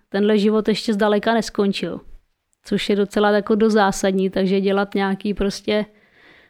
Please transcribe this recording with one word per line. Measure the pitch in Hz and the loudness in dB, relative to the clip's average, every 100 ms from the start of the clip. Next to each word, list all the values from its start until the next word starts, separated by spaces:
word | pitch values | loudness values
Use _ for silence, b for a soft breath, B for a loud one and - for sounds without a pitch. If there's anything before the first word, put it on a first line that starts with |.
| B | B
tenhle | 196 208 214 | -2 2 4
život | 202 214 214 | 2 2 0
ještě | 214 - | -2 0
zdaleka | 208 214 208 214 | 0 2 2 0
neskončil, | 226 208 - 202 190 175 - - - _ _ _ _ | -2 -2 -2 -2 -2 -6 -10 -14 -20 _ _ _ _
což | - 202 - | -6 -4 0
je | 202 | 0
docela | 202 - 208 | 0 0 2
jako | 208 202 220 | 2 0 2
dost | 226 | 2
zásadní, | 214 196 190 196 190 190 | 4 2 0 -2 0 0
takže | 190 190 196 | 0 0 0
dělat | 196 196 202 202 | 0 0 -2 -2
nějaký | 196 196 208 | -2 -2 -4
prostě, | 190 202 - - 214 208 b b b b b b | -2 -4 -4 -2 -2 -2 b b b b b b